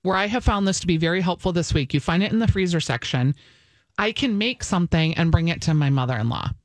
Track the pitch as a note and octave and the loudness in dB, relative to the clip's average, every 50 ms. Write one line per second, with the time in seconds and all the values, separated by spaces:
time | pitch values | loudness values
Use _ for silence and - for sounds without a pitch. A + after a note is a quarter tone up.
0 | - F#3 F#3 F#3+ G3+ G#3 G#3+ B3+ - A3+ G#3+ G3+ G3 G3 F#3 - - F3 E3+ D#3+ | 0 0 0 0 0 0 -2 0 2 2 2 2 2 0 0 0 0 0 0 2
1 | E3 E3 F3 F#3+ F3 F3+ F3 - - F#3 F3 F3 D#3+ - - D#3 C3+ - - C#3+ | 2 0 0 0 0 -2 -2 -2 -2 0 0 0 0 0 0 -2 0 0 -2 -2
2 | - - E3 F3+ G3 G3+ G#3 A3 A3+ - - G3 F#3+ F3+ E3+ D#3+ - - B2+ A#2+ | 0 0 0 0 2 2 0 2 2 2 2 2 0 0 0 -2 -2 -2 -4 -4
3 | - - - B2+ B2 C3+ C#3+ - - - _ _ _ _ _ _ _ _ _ - | -4 -4 -2 0 0 0 0 -2 -8 -20 _ _ _ _ _ _ _ _ _ -2
4 | G#3 A3 A3 - C#4+ B3+ G#3 G3+ G#3+ B3 B3 _ - - G#3 F3+ F3 - - E3 | -2 -2 -2 -2 -2 0 0 0 -2 -2 -4 _ -4 -2 0 0 2 2 2 2
5 | D#3+ D#3+ E3 - E3 E3 - E3 E3 E3+ E3 - - E3 D#3 D3+ D3 C#3 C#3 C3+ | 2 2 0 0 2 2 2 2 2 -2 -2 -2 -2 0 2 2 2 2 2 0
6 | B2+ B2 B2+ A2 A2 A#2 - - - - - - _ | 0 -2 -2 -2 -2 -2 -2 -4 -4 -6 -8 -10 _